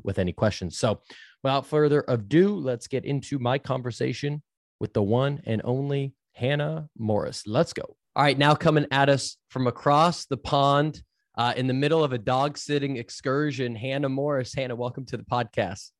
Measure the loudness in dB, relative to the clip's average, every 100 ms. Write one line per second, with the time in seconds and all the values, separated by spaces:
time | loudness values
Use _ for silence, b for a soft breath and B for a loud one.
0 | -6 -2 -2 2 0 0 -8 -2 -2 -2
1 | B B B B 0 0 0 2 4 2
2 | 2 -2 2 4 4 2 -4 -6 -4 -6
3 | -2 -4 -4 -4 0 -2 -2 -4 -4 -4
4 | -4 -2 -6 -6 -10 _ _ _ -4 0
5 | 2 2 2 -2 -4 -4 -2 -2 -2 -2
6 | -4 -8 _ -4 -2 0 -2 -6 -10 -6
7 | -2 0 -2 -8 -2 0 0 -4 -12 -16
8 | _ 2 2 6 4 6 4 2 2 2
9 | 4 2 0 -12 _ -2 -2 0 2 4
10 | 4 2 -6 -8 0 2 4 4 2 -4
11 | -18 _ _ -2 -2 0 -2 0 2 2
12 | 0 -2 0 0 0 -4 -4 -2 -2 -6
13 | -8 -8 -2 0 -2 -2 -4 -4 -4 -2
14 | -2 -2 -2 -2 -4 -6 -6 -4 -6 -6
15 | -10 -10 -4 -2 -2 -2 -4 -6 -14